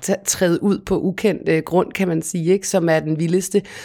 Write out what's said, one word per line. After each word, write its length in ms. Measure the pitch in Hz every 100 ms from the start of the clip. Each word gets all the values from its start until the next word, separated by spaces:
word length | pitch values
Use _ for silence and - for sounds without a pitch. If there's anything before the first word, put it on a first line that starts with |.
ta-, 220 | - 196 -
træde 380 | - 180 170
ud 160 | 202 190
på 200 | - 185
ukendt, 480 | 190 180 208 170 -
øh, 120 | 160
grund, 280 | 160 180 -
kan 160 | - 185
man 140 | 160
sige, 320 | - 175 165
ikke? 140 | 196 190
Som 220 | 190 165
er 100 | 156
den 200 | 156 156
vildeste, 420 | 165 185 190 202 - -